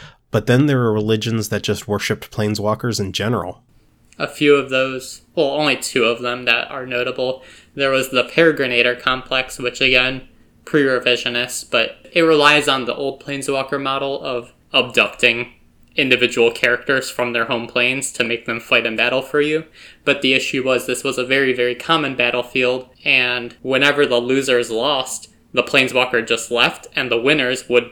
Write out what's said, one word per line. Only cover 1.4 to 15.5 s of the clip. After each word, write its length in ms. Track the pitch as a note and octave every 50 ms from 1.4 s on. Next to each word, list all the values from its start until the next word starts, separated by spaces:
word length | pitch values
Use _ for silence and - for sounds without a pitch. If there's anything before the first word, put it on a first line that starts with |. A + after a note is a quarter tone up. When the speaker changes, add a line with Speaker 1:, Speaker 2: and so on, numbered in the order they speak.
| G#2
Speaker 1:
that 160 | - A2 G2+ -
just 240 | - G#2 - -
worshipped 420 | G#2 G#2 G2+ - - G#2+ - - -
planeswalkers 720 | - A2+ G#2+ G#2 G#2+ G#2 G2+ G#2+ G#2+ - - A#2+ G#2 G#2
in 140 | G2+ F#2+ F2
general. 500 | - G2 A2+ A#2+ G2 E2+ F#2 - - _ _ _ _ _ _ _ _ _ _ _ -
Speaker 2:
A 80 | D3
few 280 | - - - D3+ C#3+ C#3+
of 140 | C#3 B2+ B2+
those, 520 | C3 C3 C3 C3 C3 B2+ - - - - _ _ -
well, 180 | F3 D3+ C#3
only 260 | C#3 D3+ D3+ C#3+ C3
two 260 | C3 - - - C3 A2
of 180 | A2+ A#2 A#2+
them 220 | B2 A#2+ B2 B2+ B2
that 260 | A#2+ A#2 - - -
are 160 | - C3 B2+
notable. 560 | C3 B2 B2 B2+ C3 B2 B2+ B2+ C3 C3 - - - - - - _ -
There 160 | C#3+ C#3 C3+
was 180 | C3+ C3 B2+ -
the 140 | C3 B2 -
Peregrinator 760 | - - D#3 E3+ D#3+ D3+ C#3+ C3+ B2 B2 A#2+ B2 B2 A#2+ B2
complex, 560 | - C3 B2+ B2+ - - C3+ C3 B2+ - -
which, 220 | - B2 A#2+ - -
again, 480 | C3+ C3 B2+ B2+ B2+ C3 C3+ C3 - - _ _ _ _ _ _ -
pre-revisionist, 1040 | - - D3+ C#3 C3+ B2+ A#2+ - B2 A#2+ A#2 - B2 A#2+ A#2+ B2 - - - - -
but 340 | - A#2 A2 - - - - -
it 120 | - F3 E3
relies 440 | D#3+ D#3+ D3 C#3+ D3 D3+ D3 D3
on 160 | D3 C3+ C3 A#2+
the 100 | A#2+ -
old 280 | - C#3 C3+ C3+ - -
planeswalker 580 | C#3+ C#3+ C#3 C3+ C#3 C#3 C3+ C3 - D3 C#3
model 400 | C#3 C3+ C3+ C3+ C#3 C#3 C#3 C#3+
of 300 | D3+ C#3 B2 A#2+ A#2+ - _ _ _ _ -
abducting 800 | C3+ B2 B2 - A#2 G#2 - - - B2 A#2+ A#2 A#2+ A#2+ -